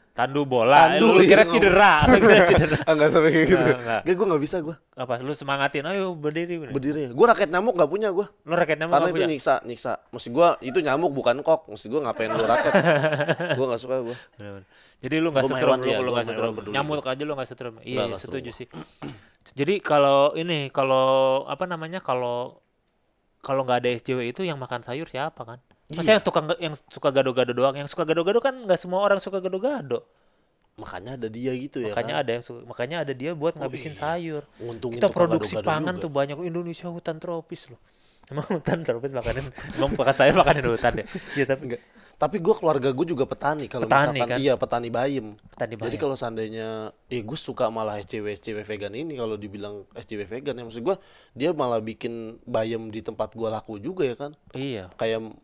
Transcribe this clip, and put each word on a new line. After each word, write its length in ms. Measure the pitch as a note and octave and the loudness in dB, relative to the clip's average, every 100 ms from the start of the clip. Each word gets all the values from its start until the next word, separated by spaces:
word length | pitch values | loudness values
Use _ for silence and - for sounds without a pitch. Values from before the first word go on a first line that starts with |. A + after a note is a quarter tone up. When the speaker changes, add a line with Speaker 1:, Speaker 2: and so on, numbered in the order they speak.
| _ | _
Speaker 1:
Tandu 340 | - B2+ C#3+ | -4 -2 0
bola. 480 | C#3 B2 A#2 C#3+ D#3+ | 0 4 8 10 8
Speaker 2:
Tandu, 220 | D3 A3+ | 8 6
Speaker 1:
Lu 80 | F#3 | 8
kira 200 | - G3 | 10 10
Speaker 2:
iya, 60 | F#3+ | 8
Speaker 1:
cedera, 440 | A#3+ F#3+ F#3 G3+ D#3 | 6 6 8 8 8
Speaker 2:
ngomong. 120 | B3 | 8
Speaker 1:
lu 60 | A3+ | 8
kira 220 | G#3+ G#3 | 10 8
cedera. 340 | F3+ F3 D#3 D3+ - | 8 6 4 2 2
Speaker 2:
<laughs> 40 | |
Enggak 200 | D#3 D3+ | 4 6
sampai 200 | D#3+ D#3 | 6 6
kayak 160 | D#3+ D#3 | 6 4
gitu. 120 | F#3 | 4
Speaker 1:
Enggak, 200 | B2+ B2+ | 4 2
enggak. 220 | A#2 A2 | 0 -2
Speaker 2:
Enggak, 140 | E3 F#3 | 0 0
gua 100 | G3+ | 2
nggak 160 | D#3 | 0
bisa 140 | D3 F#3 | 0 -4
gua. 160 | D3+ E3 _ | -6 -10 _
Speaker 1:
Apa? 200 | - B2+ A#2+ | -10 -6 -4
Lu 120 | C3 | -4
semangatin, 520 | D3 C#3 C#3 C#3+ D3 D3+ | -8 -4 -2 -2 -2 -4
"Ayo 200 | G3 F#3+ | -4 -4
berdiri, 420 | E3 D3+ D#3 F3 E3+ | -4 -4 -4 -6 -8
berdiri." 160 | C3+ | -6
Speaker 2:
Berdiri. 280 | C3+ C3+ D3+ C3 | -4 -2 -4 -2
Gua 140 | B2 A#3 | 2 4
raket 180 | G#3 G3 | 4 2
nyamuk 260 | F3+ A3+ | 0 0
nggak 140 | F3 D3 | 2 2
punya 220 | G3 G#3+ | 0 -2
gua. 180 | F3+ G3+ _ | -2 -4 _
Speaker 1:
Lu 120 | D3 | -4
raket 220 | E3+ D#3+ D3+ | 0 0 0
nyamuk 160 | E3 | 2
Speaker 2:
Karena 140 | C#3+ F3 | 2 2
Speaker 1:
nggak 80 | |
Speaker 2:
itu 40 | D#3+ | 0
Speaker 1:
punya? 120 | F3 | -2
Speaker 2:
nyiksa, 240 | C#3+ - C3 | 0 0 0
nyiksa. 280 | A#2 A#2 B2+ - _ | -2 -10 -6 -8 _
Maksud 200 | B2 B2 | -12 -4
gua 160 | B2+ E3+ - | 4 4 4
itu 200 | B2+ F3+ | -2 -2
nyamuk 320 | D3+ C#3 E3+ | 0 0 0
bukan 240 | C3+ A#2+ B2+ | 0 0 0
kok. 220 | D3+ D#3+ - | 2 0 0
Maksud 220 | G#2+ G#2+ | -14 -6
gua 120 | D3 | -4
ngapain 240 | B2 - A2 | -2 -2 -2
lu 140 | - | 0
raket? 280 | A2+ A#2 - - E3+ D3 D#3 D3 | 2 2 2 2 2 2 2 -2
Speaker 1:
<laughs> 400 | D3+ D#3 E3+ C3 | -2 -2 -2 -2
Speaker 2:
Gua 100 | C3 | -2
nggak 120 | A#2 | -4
suka 160 | B2+ C3 | -4 -6
gua. 160 | A#2 A#2+ - | -6 -10 -16
Speaker 1:
Benar-benar. 340 | - G#2 G2 F#2+ _ _ _ | -20 -18 -18 -20 _ _ _
Jadi 180 | C3 D#3 | -4 -2
lu 120 | E3 | 0
nggak 140 | C#3 | 2
Speaker 2:
Gua 80 | C3 | 0
Speaker 1:
setrum, 100 | C3 | 2
Speaker 2:
hewan, 140 | B2+ C3 | 2 2
Speaker 1:
lu, 80 | B2+ | 2
Speaker 2:
iya, 100 | A2 | -2
Speaker 1:
lu 80 | |
Speaker 2:
gua 80 | B2+ | 0
Speaker 1:
nggak 0 | A#2+ | -2
Speaker 2:
hewan 80 | A#2 A2 | -2 -4
Speaker 1:
setrum. 180 | A2+ A2 | -4 -4
Speaker 2:
peduli 180 | G#2 | -6
Speaker 1:
Nyamuk 220 | C3 D3+ D3 | -4 -4 -4
Speaker 2:
gua. 100 | C3 | -4
Speaker 1:
aja 160 | C3 | -6
lu 100 | D3+ | -6
nggak 140 | C#3 B2 | -8 -10
setrum. 260 | B2+ B2 | -10 -14
Iya, 60 | A2+ | -14
Speaker 2:
Nggak, 80 | A#2+ | -8
Speaker 1:
iya, 160 | B2+ G2 | -4 -4
Speaker 2:
nggak 120 | F#2+ | -6
Speaker 1:
setuju 300 | - - A#2 | -8 -10 -10
Speaker 2:
setrum 60 | - | -14
Speaker 1:
sih. 100 | - - - - C#3+ A2 _ _ - - | -16 -16 -18 -16 -16 -16 _ _ -12 -4
Jadi 180 | D3 G3+ | -2 0
kalau 400 | - D3 C#3 C#3 D3 | 2 4 6 6 4
ini, 260 | D3+ F3 D#3 C3+ | 2 -4 -4 -4
kalau 380 | - C3+ C3 C3 C3+ C3 C3+ - | -2 2 4 4 4 2 0 -2
apa 180 | C#3+ | -6
namanya, 360 | F3+ E3 D#3+ F#3 | -6 -8 -10 -10
kalau, 580 | - B2+ B2 A#2+ B2+ - _ _ _ _ _ _ _ _ | -4 -4 -4 -6 -8 -12 _ _ _ _ _ _ _ _
kalau 240 | - C3+ | -4 -2
nggak 160 | B2+ B2 | 0 0
ada 100 | B2 | 0
S 100 | A#2 | -2
J 80 | - | -4
W 100 | B2+ A#2+ | -4 -4
itu 160 | B2 | -6
yang 140 | F#3 C#3 | -6 -6
makan 240 | B2+ A#2+ | -8 -10
sayur 240 | A#2+ C3+ E3 | -8 -10 -8
siapa 360 | B2+ D#3 - | -6 -8 -8
kan? 180 | A2+ B2 _ _ - | -18 -18 _ _ -12
Masa 160 | D#3 | -2
Speaker 2:
Iya. 100 | E3+ | 4
Speaker 1:
yang 100 | A3 F#3 | 4 4
tukang, 200 | E3+ D3+ E3+ | -2 -2 -4
yang 180 | E3 D3+ | -6 -10
suka 340 | - - D3 | -16 -4 0
gado-gado 440 | C3+ C3 B2 B2 | 2 2 2 0
doang? 180 | B2 C3+ | 2 0
Yang 140 | C#3 C#3+ | 0 -8
suka 140 | - | -4
gado-gado 400 | D#3 D#3+ E3+ A3+ | -2 0 2 2
kan 80 | C4+ | 0
nggak 220 | C4 G#3+ F3 | -2 0 0
semua 240 | F3+ F#3 | 0 0
orang 240 | G3+ G3 | 2 2
suka 160 | F#3+ F#3+ | -2 -6
gado-gado. 640 | F#3 F#3+ B3 C#4 C#3 A#2+ - _ _ _ _ _ _ - | -4 -4 -4 -4 -4 -6 -8 _ _ _ _ _ _ -18
Speaker 2:
Makanya 400 | G#2 F#2 A2+ C3+ | -14 -12 -12 -10
ada 120 | A2+ | -10
dia 280 | A2+ C3 B2+ | -6 -6 -6
gitu 240 | C#3 C3+ | -8 -6
ya 100 | A2 | -4
Speaker 1:
Makanya 240 | G#2 A#2 | -4 -4
Speaker 2:
kan? 80 | D3+ | -4
Speaker 1:
ada 100 | B2+ | -4
yang 120 | A#2 | -4
su-, 180 | - A#2+ | -6 -16
makanya 340 | A#2 A#2 B2 E3+ | -14 -8 -6 -6
ada 120 | C#3+ | -6
dia 180 | B2+ D3 | -6 -6
buat 220 | E3 D#3+ D#3 | -4 -4 -4
Speaker 2:
Oh, 80 | |
Speaker 1:
ngabisin 300 | C3+ D3 D3+ | -8 -8 -12
Speaker 2:
iya. 80 | C#3+ | -8
Speaker 1:
sayur. 400 | D3 F3 E3 D3 - - | -6 -4 -6 -10 -12 -14
Speaker 2:
Nguntungin 420 | A#2 A2+ B2 A#2 | -12 -8 -8 0
Speaker 1:
Kita 80 | G3 | 2
Speaker 2:
tukang 100 | F3 | 4
Speaker 1:
produksi 320 | E3+ E3 - A2 | 2 2 0 -4
Speaker 2:
gado-gado 140 | E3 | -2
Speaker 1:
pangan 240 | D#3 D#3+ F3+ | -2 -2 -4
Speaker 2:
juga. 80 | |
Speaker 1:
tuh 80 | E3 | -4
banyak. 240 | C#3 C#3 C#3+ | -2 -2 -4
Indonesia 440 | F3 E3+ E3+ E3 F3 | -8 -6 -8 -10 -12
hutan 300 | E3+ E3+ D#3 | -10 -10 -10
tropis 440 | F3 E3 - E3+ - | -8 -10 -10 -14 -16
loh. 120 | A#2+ _ _ _ _ - | -20 _ _ _ _ -12
Emang 160 | C#3 - | -8 -4
hutan 320 | F3 - E3 | -4 -2 -2
tropis 280 | D3+ A#2 C#3 | -2 -4 -4
makanan, 320 | C3 A2+ A#2+ C3+ - | -6 -4 -6 -8 -12
<laughs> 140 | - - | -10 -2
emang 160 | C#3 | -2
makan 240 | A2 B2+ C3+ | 0 2 6
sayur 180 | C#3 F3+ | 6 6
makanan 280 | C#3+ D3 B2 | 6 4 2
hutan 260 | A2+ A#2+ | 2 0
ya? 120 | A2 - F3+ - | 0 -6 -10 -6
Iya, 120 | C#3+ C3+ | -2 -2
tapi 160 | C3 C3 | -2 -4
Speaker 2:
Enggak. 160 | A#2+ _ _ - - | -10 _ _ -14 -4
Tapi 220 | D3+ G3 | -2 0
gua, 180 | E3 G#3+ | 0 2
keluarga 320 | E3 D3 C3 | 2 2 0
gua 160 | B2+ E3+ | 0 -2
juga 180 | C#3 | -2
petani 420 | B2+ B2 C#3 D3+ B2 | -2 -2 -2 -2 -4
kalau 180 | B2+ - | -4 2
Speaker 1:
Petani 320 | C#3 C#3+ C3 | 4 4 0
Speaker 2:
misalkan, 80 | A#2+ | -2
Speaker 1:
kan? 100 | B2 | 0
Speaker 2:
iya, 140 | C#3 A#2+ | 2 2
petani 340 | - A#2+ A#2+ | 0 -4 -2
bayem. 400 | A#2+ C3+ C3+ G#2+ G#2 - | -2 -2 -2 -8 -14 -16
Speaker 1:
Petani 260 | - A#2 A2 | -10 -8 -6
Speaker 2:
Jadi 100 | A2+ | -8
Speaker 1:
bayem. 140 | A2 | -4
Speaker 2:
kalau 140 | C#3+ C3 | -4 -4
seandainya, 500 | A#2+ A2+ A2 A2+ A2 A2 A2 - - | -6 -6 -8 -8 -8 -8 -12 -16 -10
eh, 140 | B2 | -8
gua 160 | G#2+ D#3 | -8 -10
suka 300 | - B2+ A#2 | -8 -4 -2
malah 260 | A2+ G#2+ G#2 | -2 -6 -6
S 100 | F#2+ | -8
J 140 | A2 | -8
W, 80 | G#2 | -6
S 140 | G2+ | -8
J 100 | - | -8
W 100 | G#2+ | -10
vegan 260 | G#2 G#2 G2+ | -8 -8 -8
ini 220 | A2 E3 | -10 -10
kalau 200 | C3+ A2+ G#2+ | -6 -6 -6
dibilang 500 | G#2 G#2 G#2 G#2 F#2+ | -10 -12 -12 -14 -16
S 100 | - | -18
J 140 | - G#2+ | -12 -10
W 80 | F#2+ | -8
vegan 260 | A#2+ C#3+ | -10 -8
ya, 120 | B2 | -10
maksud 180 | A#2 A#2 | -10 -8
gua 160 | B2+ F#3+ _ _ _ | -4 -4 _ _ _
dia 180 | - D3+ | -4 -2
malah 260 | D3+ B2+ A2+ | 0 0 -2
bikin 600 | A2 A2 A#2 A#2 A2+ A2+ | -4 -8 -8 -8 -12 -16
bayem 460 | - A#2 A2+ A2+ A2 | -6 -2 -2 -4 -8
di 100 | G#2+ | -12
tempat 320 | G#2+ A2 A2 | -10 -8 -8
gua 220 | A2 A2 | -4 -6
laku 240 | A2 - G#2+ | -6 -8 -10
juga 240 | B2 F#3 | -8 -2
ya 120 | C3+ A#2 | -2 -4
kan? 180 | C#3+ D#3 _ | -12 -14 _
Speaker 1:
Iya. 380 | C3 C3+ A2+ F#2 | -10 -8 -8 -10
Speaker 2:
Kayak 280 | - A#2 A2+ A2 - | -4 -2 -2 -6 -16